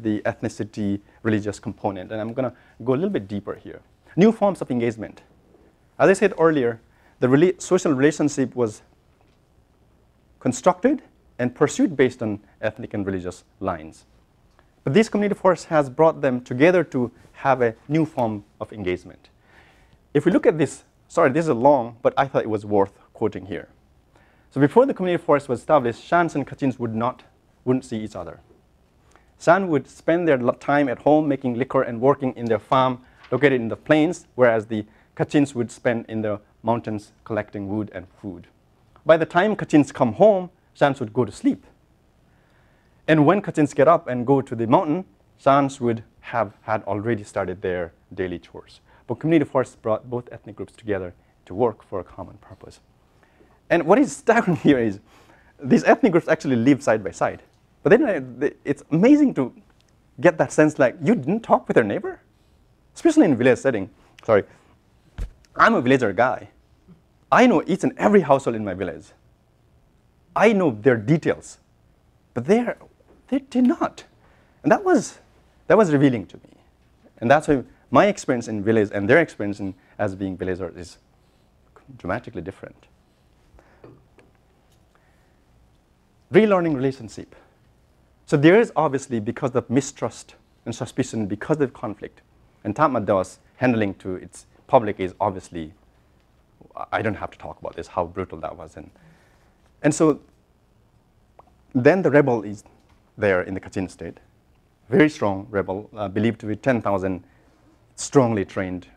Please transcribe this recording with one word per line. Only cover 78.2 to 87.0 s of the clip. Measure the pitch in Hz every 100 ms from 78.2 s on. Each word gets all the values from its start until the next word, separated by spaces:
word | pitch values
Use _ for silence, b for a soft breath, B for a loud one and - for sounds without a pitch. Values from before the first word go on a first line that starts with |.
| - 120 120
in | 107
village | 101 113 101
and | 101 98
their | 160
experience | 151 - 104 98
in, | 98 - b -
as | 101
being | 95 95 92
villagers | 92 90 87 90
is | 87 - _ _ _ _ _ _ _ _ - 131
dramatically | 85 113 120 95
different. | 82 - - - _ _ _ _ _ _ _ _ b b - - _ _ _ _ _ _ _ _ _ _ _ _ _ _ _ _ _ _ _ _ _ _ _
Relearning | 180 220 185 165 135
relationship. | 135 131